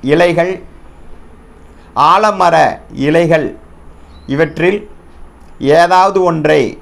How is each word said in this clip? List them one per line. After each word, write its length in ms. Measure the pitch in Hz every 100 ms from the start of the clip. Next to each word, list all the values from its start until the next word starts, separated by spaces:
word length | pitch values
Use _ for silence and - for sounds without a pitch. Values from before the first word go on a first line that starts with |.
| 127
இலைகள், 380 | 160 175 165 175 185 - - - - - - - - - - - - - - 147
ஆலமர 420 | 185 214 196 175 165 135 - - - 139
இலைகள், 380 | 160 170 160 139 - - - - - - - -
இவற்றில் 460 | 139 156 143 175 202 - - - - - - - - 131 160
ஏதாவது 380 | 170 185 190 190 180
ஒன்றை 280 | 160 151 151 117 -